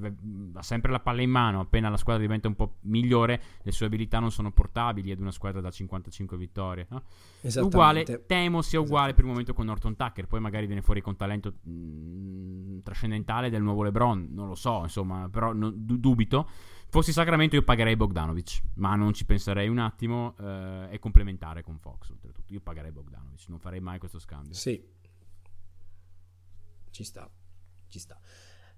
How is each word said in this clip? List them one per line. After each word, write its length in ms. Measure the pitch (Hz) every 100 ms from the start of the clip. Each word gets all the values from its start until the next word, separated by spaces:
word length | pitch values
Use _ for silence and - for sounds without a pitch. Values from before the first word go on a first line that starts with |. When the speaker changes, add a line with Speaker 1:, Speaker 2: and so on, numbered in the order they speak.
| 104 101 104 98 98 87
Speaker 1:
ha 80 |
sempre 280 | - 117 127
la 80 | 127
palla 220 | - 120
in 80 | 127
mano, 300 | 127 117 98
appena 280 | 95 113 110
la 80 | 104
squadra 220 | - 113
diventa 280 | 107 107 110
un 80 | 104
po' 220 | 107 - 101
migliore, 540 | 113 123 123 117 120 - -
le 100 | 101
sue 140 | - 110
abilità 320 | 107 110 113
non 140 | 113
sono 200 | - 104
portabili 600 | - 107 117 120 101 95
ad 80 | 95
una 100 | 98
squadra 320 | - 101 95
da 80 | 90
cinquantacinque 680 | - 95 92 - - 95 90
vittorie", 520 | 90 - 95 90 87
no? 140 | 127 - - - -
Speaker 2:
Esattamente. 340 | 127 117 190 175
Speaker 1:
Uguale, 480 | 156 156 160 120 -
temo 380 | 180 175 170
sia 160 | 156 160
uguale 320 | 147 143 139
Speaker 2:
Esattamente. 20 |
Speaker 1:
per 100 | 131 131
il 40 |
momento 240 | 120 120
con 120 | 120 110
Norton 280 | 110 113 107
Tucker, 300 | 127 - 95
poi 140 | 110
magari 260 | 107 104 104
viene 160 | 101
fuori 200 | 95 101
con 140 | 101 98
talento, 380 | 98 104 101 98 82
mm, 1120 | 85 82 78 80 90 98 92 92 92 95 95
trascendentale 720 | 98 95 113 107 107 110 127
del 100 | 110
nuovo 220 | 104 104
LeBron, 460 | 104 104 120 101 85
non 160 | 98 101
lo 80 | 90
so, 240 | 123 110
insomma, 480 | 82 104 95 92 90
però 240 | 107 113
no, 160 | 110 110
du-, 280 | 104 110 123
dubito. 520 | 131 120 110 131 160 - - - -
Fossi 220 | 156 156
Sacramento 420 | 151 165 160 156 143
io 80 |
pagherei 320 | 127 120 113 113
Bogdanovic, 680 | 107 87 78 85 - - - -
ma 220 | 98 104
non 160 | 104
ci 100 | 101
penserei 460 | - 98 98 101 104
un 80 | 120
attimo, 580 | 113 - 117 120 120 -
eh, 520 | 101 95 95 95 92
è 100 | 104
complementare 640 | 110 104 98 95 80 82
con 140 | 82 78
Fox, 300 | - - -
oltretutto. 420 | 95 58 - -
Io 80 | 98
pagherei 320 | 92 80 76
Bogdanovic, 540 | 71 69 64 67 65 -
non 120 | 82
farei 200 | 92 92
mai 180 | 90 90
questo 220 | 90 82
scambio. 340 | - 73 71
Speaker 2:
Sì. 300 | 87 135 107 - - - - - - - - - - - - - - - _ - - - - -
Ci 140 | - 107
sta, 240 | 95 85 - - - - - -
ci 100 | 85
sta. 220 | - - - - - - -